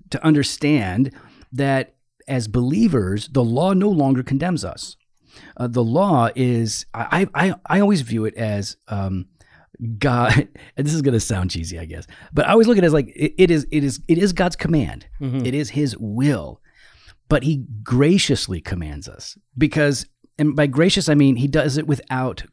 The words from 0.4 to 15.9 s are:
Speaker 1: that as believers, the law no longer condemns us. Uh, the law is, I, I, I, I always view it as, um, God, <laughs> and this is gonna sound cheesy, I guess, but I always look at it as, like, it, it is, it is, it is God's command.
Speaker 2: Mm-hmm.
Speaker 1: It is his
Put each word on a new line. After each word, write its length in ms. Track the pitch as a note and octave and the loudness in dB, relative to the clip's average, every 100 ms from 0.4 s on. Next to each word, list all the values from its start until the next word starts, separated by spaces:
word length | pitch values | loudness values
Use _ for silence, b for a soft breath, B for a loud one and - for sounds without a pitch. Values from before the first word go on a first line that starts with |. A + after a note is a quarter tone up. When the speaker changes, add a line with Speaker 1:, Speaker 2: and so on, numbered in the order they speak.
| C3+ - D3 D3 F#2+ G2+ C3+ B B B B | 0 -2 0 0 0 -2 -2 B B B B
Speaker 1:
that 420 | B2+ C#3 C3+ - _ _ _ - | -4 0 -2 -4 _ _ _ -4
as 200 | C3 G#2+ | -4 -2
believers, 800 | B2 B2 F3+ A3+ C3+ F#2+ G#2 - | 0 0 2 2 2 0 -4 -2
the 140 | C3+ | 0
law 300 | A#2 B2 F#3 | 2 2 2
no 160 | F#3+ G#3 | 2 2
longer 320 | E3+ C3+ B2+ | 2 2 0
condemns 440 | B2+ C3+ F3 D#3+ F#2 | 0 -2 -2 -4 -6
us. 300 | - - - _ _ B B B - | -12 -16 -20 _ _ B B B -8
Uh, 100 | B2 | -4
the 160 | A#2+ | 0
law 460 | A2+ C#3+ G3 C#3+ A#2 B2+ | 0 2 2 4 2 0
is, 500 | B2+ A#2+ A2+ - - | 0 0 -2 -6 -10
I, 340 | A2+ - F3 G3 | -10 -2 0 0
I, 140 | - F#3+ | 0 0
I, 60 | - - | -2 0
I 140 | F3+ | 2
always 220 | G3+ F#3 | 4 2
view 240 | A#2 A#2 G#2+ | 0 -4 -4
it 100 | - | -4
as, 400 | A2 G2+ G2 - - | -4 -4 -6 -12 -8
um, 380 | G2+ F#2+ F#2+ - _ b b b - A#2 G#2 | -6 -4 -4 -8 _ b b b -12 -10 -2
God, 520 | C#3+ A#2+ A#2+ C3 - - | 0 2 2 2 0 -8
<laughs> 140 | - - | -12 -6
and 80 | D3 | -2
this 80 | |
is 80 | D#3+ | 0
gonna 180 | C#3 A#2 | 2 2
sound 280 | - G2 F#2 | 0 -2 -2
cheesy, 280 | E2+ E2 E2 | -4 -8 -10
I 60 | D#2+ | -12
guess, 200 | F2 - B B | -14 -16 B B
but 120 | D3+ - | -2 4
I 40 | |
always 160 | A3 A3+ | 6 6
look 100 | G#3 | 4
at 60 | |
it 40 | E3+ | 4
as, 60 | |
like, 140 | D3+ A#2+ - | 2 0 -4
it, 180 | D#3 - | -4 4
it 120 | F#3 | 4
is, 140 | D#3+ - | 4 0
it 120 | D3+ | -2
is, 180 | C#3 - - | -2 -4 0
it 100 | E3 | 2
is 140 | G3+ | 2
God's 220 | F3 F3+ - | 0 -2 -2
command. 500 | D#3 D#3+ F2 - - - | -2 0 -2 -8 -16 -10
Speaker 2:
Mm-hmm. 240 | C3+ C3 B2 | -6 -4 -4
Speaker 1:
It 100 | C#3 | -4
is 140 | D3+ | -4
his 260 | C#3+ C#3+ | -2 -4